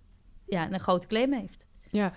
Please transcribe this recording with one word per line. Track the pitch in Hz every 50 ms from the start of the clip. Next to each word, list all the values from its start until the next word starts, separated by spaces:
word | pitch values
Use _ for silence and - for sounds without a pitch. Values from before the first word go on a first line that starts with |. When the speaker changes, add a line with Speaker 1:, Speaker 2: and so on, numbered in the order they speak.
| - - - - - - - - -
Speaker 1:
ja, | - 208 180 160 160
een | 185 185
grote | - - 185 180 180 -
claim | 220 220 240 262 285
heeft. | 247 190 190 - - - - - - - -
Speaker 2:
Ja, | - 208 208 185 -